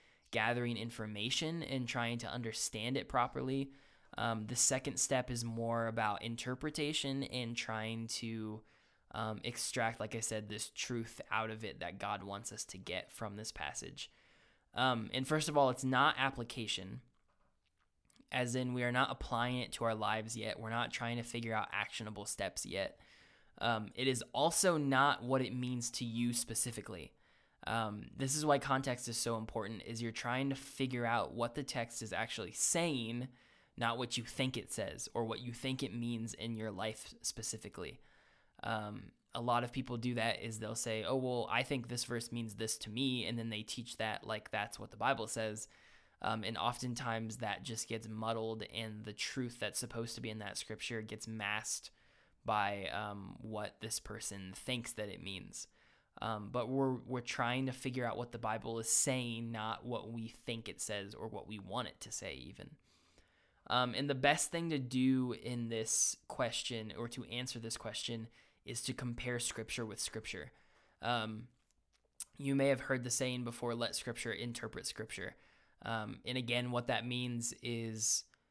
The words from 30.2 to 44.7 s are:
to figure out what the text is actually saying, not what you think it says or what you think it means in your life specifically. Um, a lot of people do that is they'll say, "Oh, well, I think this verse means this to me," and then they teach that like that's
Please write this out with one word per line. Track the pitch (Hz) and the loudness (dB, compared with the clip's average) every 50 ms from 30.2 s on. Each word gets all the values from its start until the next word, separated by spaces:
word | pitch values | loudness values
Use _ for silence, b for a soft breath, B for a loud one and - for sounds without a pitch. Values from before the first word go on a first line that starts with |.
| - 120 123 131 135 139 | 0 0 2 2 2 2
to | 135 | 0
figure | 135 - - - - 135 127 123 120 120 | -2 -4 -4 -2 0 0 2 2 2 4
out | 113 117 117 92 - - | 4 4 4 2 2 0
what | 117 117 120 - | 0 0 0 0
the | 151 | -2
text | 135 - - 127 117 117 - - | -4 -2 -2 -2 -2 -2 -4 -6
is | 113 107 | -4 -2
actually | 92 90 113 110 - - 104 87 | 0 0 0 0 -2 -4 -4 -4
saying, | - - - - - 170 170 170 147 127 117 113 117 120 127 - B B B B B B B B B | 0 2 4 4 6 6 4 4 2 0 0 -2 -2 -4 -4 -6 B B B B B B B B B
not | B 120 117 117 | B 2 2 2
what | 120 127 120 - 127 | 2 0 0 0 -2
you | 113 | -2
think | - - - 131 131 127 | -2 0 0 2 2 0
it | 117 - - | -2 -4 -2
says | - - 104 92 78 - - - - | -2 -2 -2 -2 -4 -6 -6 -4 0
or | 117 117 | 0 0
what | 110 113 - | 0 -2 -4
you | 123 123 | -4 -6
think | 117 - - 131 131 131 | -6 -4 -2 -2 0 0
it | 139 110 92 | -2 -2 -2
means | 120 120 120 120 113 113 110 - | -2 0 0 0 0 -2 -4 -4
in | - - 117 117 | -4 -4 -4 -2
your | 110 110 110 | -2 -2 -4
life | 101 90 107 110 110 - - - - - | -2 -2 -2 -2 -2 -4 -8 -12 -10 -6
specifically. | - - - - 110 - - 110 - - - - 90 - - - b b b b b b b b b b b b - | -4 -4 -4 -2 -4 -4 -4 -6 -8 -8 -8 -6 -6 -8 -8 -12 b b b b b b b b b b b b -2
Um, | - 113 107 107 104 104 104 98 - - _ _ _ - | -2 0 0 -2 -4 -6 -8 -10 -14 -18 _ _ _ -4
a | - | 0
lot | 120 120 120 120 120 | 2 4 4 4 4
of | 120 | 2
people | - 135 127 - 123 | 0 -2 -2 -2 -2
do | 117 113 123 120 | 0 0 2 2
that | 117 110 113 - - | 4 4 4 2 2
is | - 113 110 107 | -2 -4 -4 -4
they'll | 113 107 113 | -4 -2 -2
say, | - - 117 110 110 104 | 0 0 0 0 0 2
"Oh, | 95 131 | 2 2
well, | 135 131 127 123 120 - - | 2 2 2 2 2 2 4
I | 101 120 | 4 4
think | 131 - 143 127 113 113 | 4 4 0 -2 -2 -2
this | 123 120 - | -2 -2 -2
verse | - 123 117 - - | 0 -2 -2 -2 -4
means | 113 120 117 110 101 | -4 -4 -4 -4 -4
this | 107 113 110 - - | -4 -2 -2 -2 -2
to | - 110 | -4 -4
me," | 104 120 139 135 127 123 101 | -2 0 2 2 2 2 0
and | 90 117 117 | 0 0 -2
then | 113 113 | -2 -2
they | 110 107 | -2 -4
teach | 110 - - - 117 117 - - | -4 -4 -6 -6 -6 -6 -4 -2
that | 113 110 104 - - | -2 0 -2 -2 -2
like | - 110 104 - - | -4 -4 -4 -4 -2
that's | - 107 104 107 | -2 -2 -2 -2